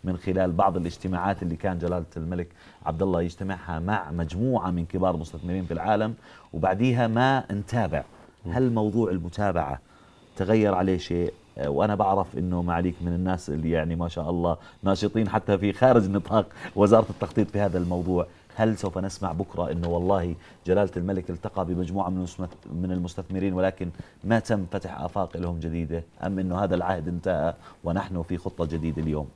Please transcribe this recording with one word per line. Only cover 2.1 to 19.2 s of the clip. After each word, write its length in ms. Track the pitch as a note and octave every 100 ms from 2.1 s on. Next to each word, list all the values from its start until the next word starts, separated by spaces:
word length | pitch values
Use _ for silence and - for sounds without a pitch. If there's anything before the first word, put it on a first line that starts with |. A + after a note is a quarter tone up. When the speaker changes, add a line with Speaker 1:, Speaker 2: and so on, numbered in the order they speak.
| -
Speaker 1:
الملك 300 | E2 F2+ E2+ - - - D#2
عبد 160 | D#2+
الله 200 | F#2+ F2
يجتمعها 580 | F2 - F#2+ F#2 F2 D#2+
مع 320 | E2+ G#2+ E2
مجموعة 600 | E2+ D#2+ E2+ B2 B2 F2+
من 140 | F2 E2
كبار 300 | F#2 F#2 E2+
المستثمرين 500 | D#2 D#2+ F2 F#2 F2
في 80 |
العالم، 400 | E2 F2 G#2+ A2 A2+ - - -
وبعديها 540 | D#2+ F#2 F#2+ B2 A#2+ A#2
ما 360 | A2+ C3 C3+ -
نتابع. 520 | G2+ G2 A#2+ F#2+ D2+ - - - _ F#2
Speaker 2:
مم. 60 |
Speaker 1:
هل 220 | G#2 B2+
موضوع 380 | A2+ G#2+ G#2 G#2+
المتابعة 680 | F#2 E2+ - G#2 E2+ C#2+ C2+ - - - - - -
تغير 360 | F#2+ A2 G#2
عليه 240 | F#2 F#2 F#2
شيء؟ 360 | - E2+ F2 - - -
آه، 120 | C#2+
وأنا 260 | C#2+ G#2 G#2
بعرف 420 | G2 G2 F#2+ -
إنه 240 | F2+ F2
معاليك 340 | F2 E2+ F2+ E2+
من 120 | F2
الناس 360 | E2+ F2+ F#2 -
اللي 220 | D2 D#2+
يعني 240 | E2 D#2+ E2
ما 120 | E2+
شاء 220 | E2+ D#2
الله 280 | F2 E2+ E2 - -
ناشطين 460 | F#2+ F#2+ G#2 A2 G#2
حتى 280 | G#2+ - G2
في 160 | G2+
خارج 360 | F#2+ C3 B2 F#2+
نطاق 360 | G2 E2+ G#2 G2 - - -
وزارة 300 | G2+ A2+ A2
التخطيط 400 | G2+ - - G2+
في 80 | G2+
هذا 180 | G2+ F2
الموضوع. 500 | F2 F2+ F2 F2 E2 - _ -
هل 220 | A2 G#2+
سوف 200 | G2 F#2
نسمع 340 | F#2+ -